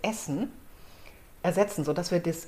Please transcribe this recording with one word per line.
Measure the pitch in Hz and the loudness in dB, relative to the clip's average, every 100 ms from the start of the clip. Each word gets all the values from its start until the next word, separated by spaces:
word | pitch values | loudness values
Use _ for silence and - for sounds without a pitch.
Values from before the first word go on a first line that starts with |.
essen, | 208 220 - 143 269 - - - - - - - - - | -2 -2 -2 -2 -2 -4 -18 -18 -18 -18 -18 -18 -20 -2
ersetzen, | 180 180 202 - | 2 4 4 2
sodass | 147 151 175 | 0 0 2
wir | 175 | 2
das | 170 165 | 2 -2